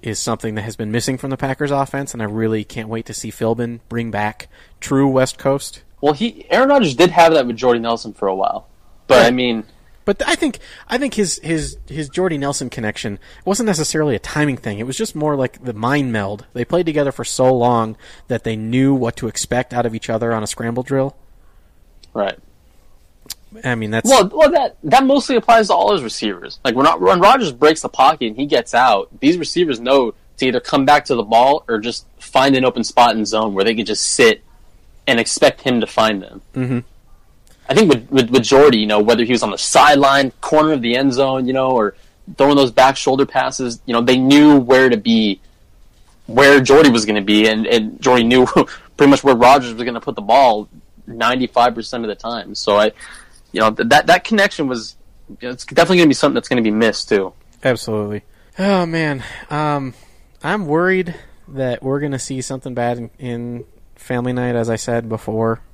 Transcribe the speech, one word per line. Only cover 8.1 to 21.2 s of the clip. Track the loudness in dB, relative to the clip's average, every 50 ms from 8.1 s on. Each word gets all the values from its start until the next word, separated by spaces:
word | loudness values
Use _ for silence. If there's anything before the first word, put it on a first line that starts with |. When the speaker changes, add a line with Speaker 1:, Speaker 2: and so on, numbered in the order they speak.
Speaker 2:
for | -12 _ -4 -4
a | -2
while, | -2 -4 -4 -6 -6 -12 _ _ _ _ _ -20 -20 _ _
but | 4 4
Speaker 1:
Right. | 4 4
Speaker 2:
I |
mean, | 2 0 -2 -2 -4 -6 -8 -12 _ _ _ _ _ _ _
Speaker 1:
But | -4 -4 -2
th-, | -2 -4
I | -2
think, | -2 -2 -4 -4 -6 -16 -20 -20 -20 -12 _
I | -6 -4
think | -4 -4 -2
his, | -4 -4 -4 -4 -10
his, | -6 -6 -6 -6 -6 -8 -12 -16 -18 -14
his | -12 -12 -12 -10
Jordy | _ -4 -4 -4 -4 -4
Nelson | -4 -6 -6 -6 -8 -10
connection | -10 -8 -8 -8 -8 -8 -10 -10 -10 -12 -16 -20 -20 -12 -6
wasn't | -6 -4 -2 -2 -4
necessarily | -2 -4 -4 -4 -2 -2 -2 -2 -2
a | -4
timing | -6 -8 -4 -4 -2 -2 -4 -6
thing. | -8 -10 -10 -8
It | -8
was | -10 -8 -8
just | -8 -8 -6
more | -6 -4 -4 -2 -2
like | -4 -6 -6 -10 -12
the | -12
mind | -10 -6 -4 -2 -2 -2 -2 -4
meld. | -4 -4 -6 -6 -8 -12 -16 _
They | _ -8 -6
played | -4 -2 -2 -2
together | -2 -2 -2 -2 -2 -4
for | -8 -10
so | -10 -4 0 2 2 2
long | 2 2 2 2 0 0 -4 -6 _ -20 -20 -20 -20 -10 _
that | -8 -6 -6
they | -6 -8 -6
knew | -6 -4 -2 0 2 2 2
what | 0 -2 -4 -6
to | -6 -10 -10
expect | -8 -8 -8 -4 -4 -4 -4 _ -4
out | -4 -4
of | -4 -4
each | -6 -8 -6
other | -6 -4 -2 -2 -4
on | -4 -4
a | -8
scramble | -10 -8 -8 -6 -6 -6 -6
drill. | -4 -2 -2 -2 -4 -6 -14